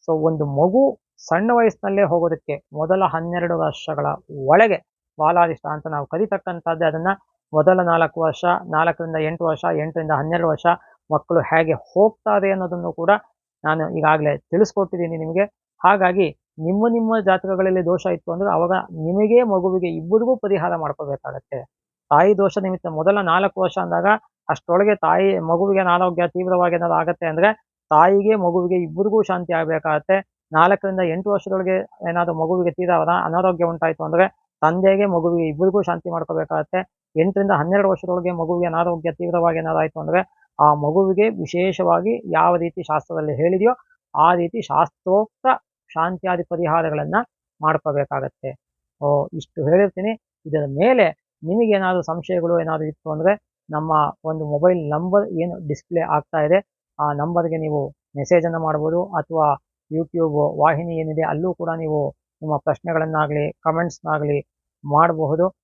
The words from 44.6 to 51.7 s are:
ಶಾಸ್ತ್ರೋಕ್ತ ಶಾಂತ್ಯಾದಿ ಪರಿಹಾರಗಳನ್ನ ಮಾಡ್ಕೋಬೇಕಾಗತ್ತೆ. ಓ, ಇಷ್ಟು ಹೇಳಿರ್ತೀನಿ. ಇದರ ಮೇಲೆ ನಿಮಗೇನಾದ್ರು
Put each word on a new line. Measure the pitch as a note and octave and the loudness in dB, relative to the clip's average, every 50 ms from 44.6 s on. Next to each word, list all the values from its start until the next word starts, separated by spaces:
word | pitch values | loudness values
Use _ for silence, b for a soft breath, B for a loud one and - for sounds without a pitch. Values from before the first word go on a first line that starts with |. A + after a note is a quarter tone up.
| - | -6
ಶಾಸ್ತ್ರೋಕ್ತ | - C3+ D3 E3+ - _ _ _ F#3 F#3 G3+ A3 G#3+ _ _ _ C4 B3+ - _ _ _ _ _ _ | -2 0 0 0 0 _ _ _ 0 0 0 0 0 _ _ _ 0 0 0 _ _ _ _ _ _
ಶಾಂತ್ಯಾದಿ | - D#3+ D#3+ F3 F#3 F3 - F#3 F3+ F3 E3+ | -4 -4 -2 -2 -4 -6 -4 -4 -2 -2 -4
ಪರಿಹಾರಗಳನ್ನ | _ F3 E3 F3 D#3+ D3+ E3 E3 D#3+ D3+ D3+ D3 D3+ E3 G#3 A#3+ _ _ _ _ _ _ _ | _ -4 -4 -2 0 0 0 0 0 -2 -4 -4 -2 -2 -2 -4 _ _ _ _ _ _ _
ಮಾಡ್ಕೋಬೇಕಾಗತ್ತೆ. | D#3 D#3 D#3 D#3 _ D#3 C#3+ C#3+ C#3 - C#3+ C3+ C3+ C#3 _ _ - C3+ C3 _ _ _ _ _ _ _ _ _ | -2 0 0 0 _ -2 -2 -2 -4 -4 -4 -6 -6 -8 _ _ -12 -12 -12 _ _ _ _ _ _ _ _ _
ಓ, | D3 C#3+ C#3+ C#3+ C#3+ - - | -2 0 0 0 0 -2 -6
ಇಷ್ಟು | D#3+ C#3+ _ _ - D3+ | -12 -14 _ _ -4 0
ಹೇಳಿರ್ತೀನಿ. | C#3 D#3+ F#3 G3+ G3 - - F#3+ G#3+ A3+ A3 _ _ _ _ _ | 2 4 4 2 2 0 -4 -6 -6 -6 -8 _ _ _ _ _
ಇದರ | D#3+ D3 D#3 D3 C#3 C3+ | -6 -4 -4 -4 -4 -2
ಮೇಲೆ | C#3 F3+ A#3 C4 B3 G#3 E3 D3+ _ _ _ _ _ - | 0 2 2 4 4 2 2 0 _ _ _ _ _ -8
ನಿಮಗೇನಾದ್ರು | D#3 F3+ A3 A#3 A3 | -4 -2 0 2 2